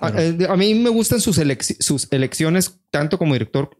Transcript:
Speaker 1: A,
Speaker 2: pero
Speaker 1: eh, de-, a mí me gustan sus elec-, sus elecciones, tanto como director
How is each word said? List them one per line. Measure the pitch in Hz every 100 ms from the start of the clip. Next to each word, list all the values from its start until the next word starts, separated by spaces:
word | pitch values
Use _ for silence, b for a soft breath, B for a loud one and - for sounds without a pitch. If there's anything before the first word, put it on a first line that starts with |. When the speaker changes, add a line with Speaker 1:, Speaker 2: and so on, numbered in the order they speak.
Speaker 1:
A, | 170
Speaker 2:
pero | 135
Speaker 1:
eh, | 165
de-, | 170 185
a | 185
mí | 202
me | 220 240
gustan | 226 214 240
sus | 226 160
elec-, | 147 131 - -
sus | - 139 -
elecciones, | 135 131 - 160 180 185 - _
tanto | 147 151 196
como | 160
director | 127 110 139 143 _